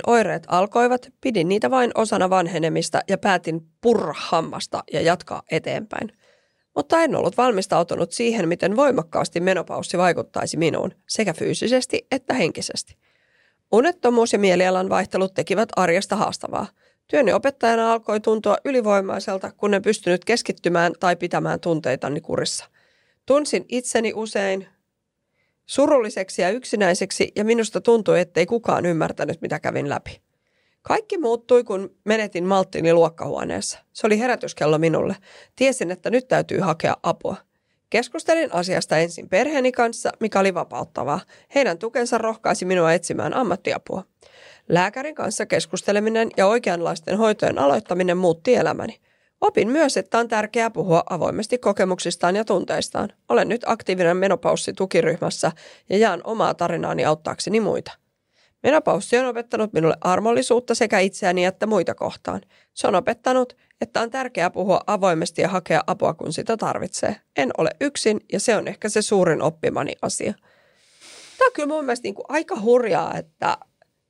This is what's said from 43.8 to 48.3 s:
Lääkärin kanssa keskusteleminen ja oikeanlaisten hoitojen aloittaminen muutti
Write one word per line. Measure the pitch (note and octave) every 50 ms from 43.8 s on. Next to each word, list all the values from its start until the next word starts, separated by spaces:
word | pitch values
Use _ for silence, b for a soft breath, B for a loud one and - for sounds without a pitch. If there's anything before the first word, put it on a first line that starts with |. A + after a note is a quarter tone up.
| - - - F#3+ F#3+ _ _ _ B B B B B B B B B B
Lääkärin | E3 F3 F3+ G3 G#3+ C4 C4+ D#4 D4+
kanssa | - - F#3 - - A3
keskusteleminen | - - E3 E3 - - F3+ - - G3+ G#3 G#3+ A3 A3 A3+ A3+ A3 - -
ja | G3 G3
oikeanlaisten | A3 A#3+ - G#3+ F3 F3 E3+ D#3+ E3 E3+ - - F3 G#3
hoitojen | A3+ A3 G#3+ G#3+ - - - -
aloittaminen | C4+ C#4+ C#4+ A3+ G#3+ - F3+ F3 F#3 F3+ F3 F3+
muutti | F#3 F3